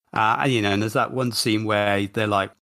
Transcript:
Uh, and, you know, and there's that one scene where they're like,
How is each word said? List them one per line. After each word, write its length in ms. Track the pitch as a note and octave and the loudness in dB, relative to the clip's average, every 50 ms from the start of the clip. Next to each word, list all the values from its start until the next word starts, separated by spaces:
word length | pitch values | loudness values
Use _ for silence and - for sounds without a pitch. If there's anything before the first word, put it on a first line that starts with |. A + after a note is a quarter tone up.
| _ _ - | _ _ -2
Uh, 220 | - A2 A2 A#2 C3+ | 0 2 2 2 2
and, 140 | C#3 C#3 | 0 0
you 100 | B2+ A2+ | 0 2
know, 80 | G#2 G2+ | 2 2
and 100 | G2 G2+ | 0 0
there's 140 | G#2+ A2+ G#2 | -2 0 0
that 180 | C3 A2+ - | -2 -2 -2
one 200 | B2 B2+ B2+ B2 | -2 -4 -4 -2
scene 320 | A2+ - - A#2+ G#2+ G#2+ A2 | -2 -2 0 0 0 0 0
where 420 | G#2+ G#2+ G#2 G#2 G2+ G2+ G2 G2+ | 0 0 2 2 2 2 0 -2
they're 200 | F#2+ - A2+ G#2+ | -2 -2 -2 -2
like, 260 | G#2 G#2 G2 F#2+ - - _ | 0 0 0 0 -2 -8 _